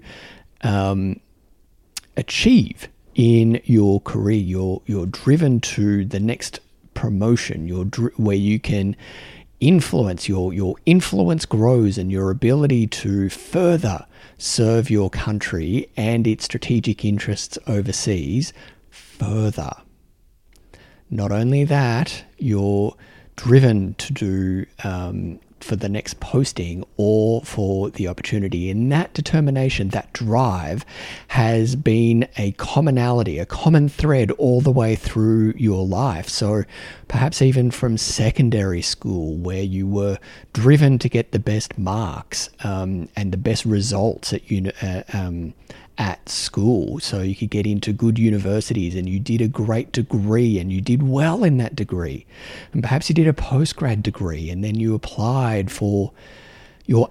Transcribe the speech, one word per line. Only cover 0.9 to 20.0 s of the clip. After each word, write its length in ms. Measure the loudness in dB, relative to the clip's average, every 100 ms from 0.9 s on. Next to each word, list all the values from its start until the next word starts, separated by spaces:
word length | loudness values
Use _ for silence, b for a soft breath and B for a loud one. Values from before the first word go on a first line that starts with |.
| 0 -2 -6 _ _ _ _ _ _ _ -20 _ -8
achieve 720 | -6 0 4 6 4 -4 -18 _ _ 2
in 460 | 4 6 4 2 2
your 360 | 4 6 2
career. 360 | 0 -4 0 0
You're, 440 | 0 -2 -2 -4 -4
you're 200 | -4 -4
driven 540 | -4 2 2 4 2
to 440 | -2 -2 0 0 -2
the 140 | -2
next 400 | -2 -4 -8 -14 _ _ _
promotion, 760 | -6 -2 0 2 2 0 -8 -6
you're 180 | -4 -4
dri-, 260 | -2 -4 0
where 200 | 0 2
you 240 | 2 0
can 360 | 0 -2 0 -4 B B B B B -2
influence, 680 | 4 4 2 0 0 -2 -4
your, 260 | -2 -2
your 220 | -2 -4 -2 4
influence 600 | 4 4 0 2 0 -2
grows 520 | 0 4 4 2 0
and 140 | -2
your 180 | -2 0
ability 580 | 0 2 2 2 2 0
to 420 | -2 -4 0 -2
further 760 | -4 -4 0 2 2 0 -4 -10 B B B
serve 520 | -6 0 2 2 2
your 200 | 2 0
country 800 | -2 -4 -4 -4 -4 -2 -2 -4 -4
and 320 | -2 0 0
its 180 | 0 -4
strategic 600 | -8 -2 0 0 -2 0
interests 520 | -2 -2 -6 -6 -12 -4
overseas 840 | -2 -2 -4 -2 -2 -2 -4 -4 B B B _
further. 800 | -20 -20 -8 -4 -2 -2 -2 -8 -10 -18 _